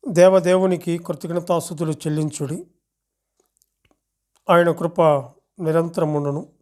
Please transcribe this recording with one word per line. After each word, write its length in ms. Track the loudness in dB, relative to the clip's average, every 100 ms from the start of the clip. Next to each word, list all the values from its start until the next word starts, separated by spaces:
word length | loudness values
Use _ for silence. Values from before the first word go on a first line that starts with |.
| -2
"దేవదేవునికి 840 | 4 6 6 2 2 2 0 -2 -6
కృతజ్ఞతాస్తుతులు 920 | -6 -10 -6 -6 -2 -4 -4 -6 -4
చెల్లించుడి, 760 | -4 -4 -4 -4 -6 -8 -10 -14 _ _ _ _ _ _ _ _ _ _ _ _ _ _ _ _ _ 2
ఆయన 220 | 4 4
కృప 300 | 0 -4 2 4 4 -2 _ _ -8
నిరంతరముండును." 1000 | -2 0 0 -2 -2 -2 -2 -6 -8 _